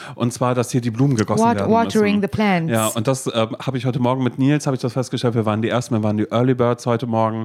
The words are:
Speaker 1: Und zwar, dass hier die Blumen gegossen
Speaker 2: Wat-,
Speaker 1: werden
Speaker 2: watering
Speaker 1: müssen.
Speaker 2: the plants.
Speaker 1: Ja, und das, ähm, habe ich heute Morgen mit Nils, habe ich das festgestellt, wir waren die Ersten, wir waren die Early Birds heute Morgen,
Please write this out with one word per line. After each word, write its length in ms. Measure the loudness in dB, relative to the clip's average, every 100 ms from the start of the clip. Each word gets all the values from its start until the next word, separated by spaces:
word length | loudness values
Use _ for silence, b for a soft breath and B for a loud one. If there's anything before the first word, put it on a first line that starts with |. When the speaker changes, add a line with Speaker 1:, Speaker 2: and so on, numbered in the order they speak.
| B -4
Speaker 1:
Und 160 | -4
zwar, 240 | 0 0 0
dass 160 | 0
hier 80 | -2
die 100 | -2
Blumen 260 | 0 2 2
gegossen 260 | 2 2
Speaker 2:
Wat-, 140 | 2 2
Speaker 1:
werden 120 | 2
Speaker 2:
watering 440 | 2 2 2 2 0
Speaker 1:
müssen. 20 |
Speaker 2:
the 60 | -2
plants. 420 | 0 0 2 2
Speaker 1:
Ja, 160 | 0 0
und 180 | 0 -2
das, 220 | -2 -2
ähm, 300 | -2 -2 -4
habe 180 | -6 -4
ich 80 | -2
heute 140 | 0
Morgen 240 | 0 0
mit 160 | -2 0
Nils, 260 | 2 2 0
habe 100 | -2
ich 40 |
das 120 | -2
festgestellt, 420 | -4 -4 -2 0 0
wir 100 | 0
waren 160 | 0
die 60 | 0
Ersten, 280 | 0 0 0
wir 80 |
waren 120 | 0 0
die 140 | 0
Early 220 | 0 2
Birds 320 | 2 0 0 -2
heute 220 | -2 0
Morgen, 360 | 0 0 -2